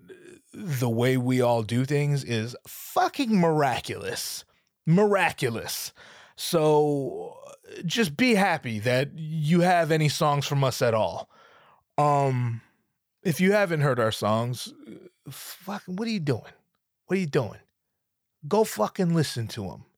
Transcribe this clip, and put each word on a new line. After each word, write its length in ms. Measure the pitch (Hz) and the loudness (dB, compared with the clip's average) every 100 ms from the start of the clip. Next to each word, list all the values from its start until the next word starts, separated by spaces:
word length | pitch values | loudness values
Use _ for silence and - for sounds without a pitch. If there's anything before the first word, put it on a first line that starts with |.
| - - - 117 _ | -20 -20 -20 -20 _
the 360 | - 208 131 123 | -12 -6 -2 0
way 280 | 113 123 131 | 2 2 2
we 240 | 123 127 | 0 2
all 200 | 120 117 | 2 2
do 220 | 107 120 | 0 -2
things, 400 | 135 143 147 143 | 0 0 0 -2
is 320 | 131 117 113 120 - | -2 -4 -4 -10 -18
fucking 720 | - - - 359 - 254 214 | -18 -4 0 0 0 0 2
miraculous. 1080 | 165 156 139 110 - 104 95 - - - - _ _ _ - | 4 4 2 0 -6 -8 -8 -8 -8 -10 -14 _ _ _ 2
Miraculous. 1040 | 175 208 196 165 - 127 113 - - - - - - - - | 4 4 2 0 0 -4 -4 -6 -8 -10 -14 -20 -20 -20 -12
So, 1000 | - 170 156 151 151 143 131 - - - - - - - 175 | -2 2 4 4 4 0 -4 -8 -12 -16 -20 -20 -18 -10 -4
just 300 | - 196 143 | 0 0 2
be 200 | 247 208 | 2 4
happy 440 | 196 160 123 110 | 2 0 -4 -2
that 300 | 113 127 143 160 | 0 2 0 -6
you 460 | 156 160 147 175 | -8 -2 2 4
have 300 | 180 175 156 | 4 4 2
any 180 | 160 151 | 2 2
songs 360 | - 156 143 135 | 2 2 2 0
from 160 | 139 | 0
us 180 | 135 - | 0 2
at 120 | 123 | 2
all. 360 | 110 92 82 - _ - - _ _ _ - | 2 0 -4 -12 _ -20 -20 _ _ _ 0
Um, 640 | 147 143 139 127 120 117 - _ _ _ _ _ | 2 4 2 0 -2 -4 -12 _ _ _ _ _
if 160 | 190 160 | -4 2
you 120 | 185 | 4
haven't 300 | 208 196 160 | 4 2 2
heard 180 | 143 123 | 2 2
our 120 | 113 | 0
songs, 640 | - 104 110 120 123 - 302 113 - - _ - | 0 0 0 -2 -6 -10 -16 -20 -20 -20 _ -18
fucking, 680 | 135 - - - 202 - 185 | -16 -16 -16 -12 -10 -8 -6
what 120 | 226 | -4
are 40 | |
you 80 | 214 | -2
doing? 320 | 147 113 - - _ _ _ _ - | -2 -2 -6 -20 _ _ _ _ -4
What 120 | 190 | -2
are 40 | |
you 60 | 175 | 0
doing? 320 | 147 107 87 _ _ _ _ _ _ _ _ 147 | -2 -2 -8 _ _ _ _ _ _ _ _ 0
Go 160 | 208 | 2
fucking 500 | 214 - 196 - 175 | 2 0 -2 0 2
listen 340 | 170 139 - 107 | 2 0 -4 -8
to 200 | - 95 | -8 -10
'em. 140 | 53 - | -12 -18